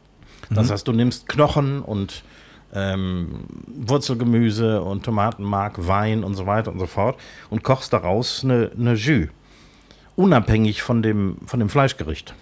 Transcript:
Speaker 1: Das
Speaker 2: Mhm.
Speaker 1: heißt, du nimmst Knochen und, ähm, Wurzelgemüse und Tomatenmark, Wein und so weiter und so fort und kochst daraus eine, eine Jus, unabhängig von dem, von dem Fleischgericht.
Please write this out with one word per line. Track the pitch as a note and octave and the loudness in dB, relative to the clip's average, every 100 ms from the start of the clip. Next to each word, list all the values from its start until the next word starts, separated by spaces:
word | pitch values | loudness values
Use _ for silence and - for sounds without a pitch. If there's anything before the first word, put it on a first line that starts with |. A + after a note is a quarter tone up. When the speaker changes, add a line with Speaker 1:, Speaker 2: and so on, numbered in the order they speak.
| _ _ - - - | _ _ -20 -14 -2
Speaker 1:
Das | G#2 A#2 | 0 2
Speaker 2:
Mhm. | |
Speaker 1:
heißt, | G#2 - | 0 0
du | |
nimmst | A2+ A#2+ - - | 2 2 0 -2
Knochen | C3+ D3 D#3 C#3 C#3 | 2 4 4 0 -2
und, | - G#2 F#2+ - - - - - - | -4 -4 -4 -8 -20 -20 -20 -20 -12
ähm, | G2+ G2 F#2+ F#2+ F2+ E2+ - - - - | -6 -4 -2 -2 -4 -6 -8 -14 -16 -16
Wurzelgemüse | D3 A2+ C#3 - A#2+ A#2+ A#2 A#2 G#2+ A2+ G#2+ | -8 -2 0 0 0 2 4 2 2 0 0
und | F2 G2 | -2 -4
Tomatenmark, | - G#2+ G#2 - G2+ G2+ G#2 G2 E2+ | -2 0 0 -2 -2 -2 -2 -4 -2
Wein | G2 G#2+ A2 | 0 0 -2
und | G2 | -2
so | G2 F#2+ | -4 -2
weiter | G#2+ G2 | 0 -2
und | F2 | -4
so | F#2 | -6
fort | - G#2+ - - - - | -2 -2 -2 -10 -20 -8
und | A2 | -4
kochst | - C3 - | 0 0 0
daraus | A2 F2 G#2 B2 - | -2 0 -2 -2 -2
eine, | C3+ B2 A2 G#2+ | 0 2 0 0
eine | A#2+ | 0
Jus, | A2+ A#2+ C3+ D2+ - _ - - _ - - - - | 2 2 2 0 -6 _ -20 -20 _ -20 -20 -8 2
unabhängig | F#3+ C3+ A2 A2 G#2+ G2+ | 4 4 4 4 4 0
von | - A#2 | 0 2
dem, | A2 G#2 G2 - - | 2 2 0 -4 -6
von | B2 | -2
dem | G2+ | 0
Fleischgericht. | C#3+ C3+ - D#2 D#2 - - | 2 2 0 -6 -8 -10 -20